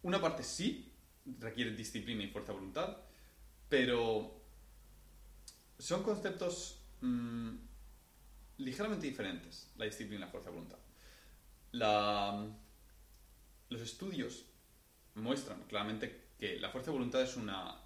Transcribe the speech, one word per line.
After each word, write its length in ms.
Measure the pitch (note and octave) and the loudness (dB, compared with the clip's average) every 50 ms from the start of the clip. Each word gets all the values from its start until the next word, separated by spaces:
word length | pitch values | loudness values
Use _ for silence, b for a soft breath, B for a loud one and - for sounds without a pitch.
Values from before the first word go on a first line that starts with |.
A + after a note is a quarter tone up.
| - | 2
una 180 | F3 F#3 F#3+ | 4 4 6
parte 200 | E3 D#3+ - - | 6 4 2 2
sí 520 | B2 - - - F3+ A#3+ - - - - - - - - - - - C#3 B2+ - | -4 -4 -2 2 2 2 2 0 -8 -14 -18 -20 -20 -20 -20 -14 -12 -12 -10 -6
requiere 320 | A2+ A2+ A2+ A#2+ A#2+ A2 | -6 -4 0 0 0 0
disciplina 520 | G#2+ G#2 G#2+ - - A2+ G2 - A#2 G#2+ G2 | 0 -4 -6 -4 -4 -4 -4 -2 -2 -2 -2
y 60 | G2 | -2
fuerza 220 | - G#2 - - | -4 -6 -6 -6
de 80 | G2+ F#2+ | -6 -6
voluntad, 380 | F#2+ F#2+ - D3 F3+ G3 - - B B B B B B B B B - - - - | -6 -4 -2 -2 -2 -2 -4 -10 B B B B B B B B B -20 -20 -20 0
pero 720 | - C#3+ C3 B2 B2 A#2+ A#2 A#2 A2+ A2+ G#2+ - - - - - - - - - - - - - - - - - - - - - - - - - - - - - - - | 6 6 8 8 8 6 6 6 6 4 2 2 -2 -10 -16 -18 -20 -20 -20 -20 -20 -20 -20 -20 -20 -20 -20 -20 -20 -20 -20 -20 -18 -18 -18 -18 -18 -20 -20 -20 -20 -16
son 260 | - - - E3+ G3 G3 | -10 0 0 2 2 4
conceptos, 840 | A3+ G#3 G3+ - F#3+ F3+ - F#3 F3 F3 - - - - - - - - - | 2 2 2 2 -2 0 2 0 0 0 -2 -6 -8 -10 -12 -16 -18 -10 -2
mm, 480 | C3 B2 B2 A#2+ A#2+ A#2 A#2 A#2 A#2 A2+ A2 - - - - - - - - - - - - - - - - - - - - | 2 2 2 2 0 -2 -2 -2 -4 -4 -6 -8 -10 -12 -16 -16 -18 -18 -20 -20 -20 -20 -20 -20 -20 -20 -20 -20 -20 -18 -8
ligeramente 500 | - C3+ C3 B2+ - G#3 A3 G#3 E3 D3+ | -6 -4 -4 0 0 0 0 0 0 0
diferentes, 640 | C#3 - - G#2 F#2+ F2+ E2+ - - - - - - - | -2 -2 0 -2 -2 -2 -4 -8 -12 -14 -16 -16 -16 -6
la 100 | - A2 | -4 -4
disciplina 320 | G#2+ - - A2+ G2+ G#2 | -4 -2 -4 -6 -6 -6
y 20 | G2 | -6
la 60 | F2+ E2+ | -6 -6
fuerza 180 | - F2 E2+ F2 | -8 -8 -8 -8
de 60 | E2+ | -8
voluntad. 240 | E2 E2 - - - - - B B B B B B B B B B B - - - - - | -8 -10 -10 -14 -16 -18 -20 B B B B B B B B B B B -20 -20 -20 -14 -8
La, 760 | - A#2+ A2+ G#2+ G#2 G#2 G#2 G#2 G#2 G2+ G2+ G2+ G2+ G#2 G#2 G#2+ G#2+ - - - - - - - - - - - - - - - - - - - - - - - | 0 4 6 8 8 8 8 6 4 4 4 2 0 -2 -2 -4 -8 -12 -16 -20 -20 -20 -20 -20 -20 -20 -20 -20 -20 -20 -20 -20 -20 -20 -20 -20 -20 -20 -10 -8
los 120 | B2 A2+ | -8 -6
estudios 640 | A2+ A2 - - F#3 G3 F3 C#3 A#2 A#2 - - - - - - - - - - - - - - - - - | -6 -6 -6 -6 -6 -4 -2 -2 -2 -2 -4 -10 -14 -18 -20 -20 -20 -20 -20 -20 -20 -20 -20 -20 -20 -14 -8
muestran 480 | G#2+ A2 A#2+ C#3 C#3+ - - - - - | -4 0 2 2 0 0 -6 -8 -10 -8
claramente 680 | - G#2 G2+ G#2 G#2+ A2 G#2+ - - - - - - - | -4 -2 0 0 0 0 -2 -4 -6 -6 -12 -18 -20 -8
que 220 | - G#2+ F#2+ F2 F2 | -4 -4 -2 -2 -2
la 100 | F2+ - | -4 -2
fuerza 220 | - B2+ B2 D#3+ | -4 -4 -2 0
de 60 | D3+ | 0
voluntad 240 | C3 B2 A#2+ A#2+ C3 | 2 2 4 4 4
es 140 | C3 B2+ - | 4 4 2
una 460 | B2+ A2 G2+ F#2+ F#2+ F2+ F2+ - - - | -4 -2 -2 -2 -4 -4 -6 -10 -12 -18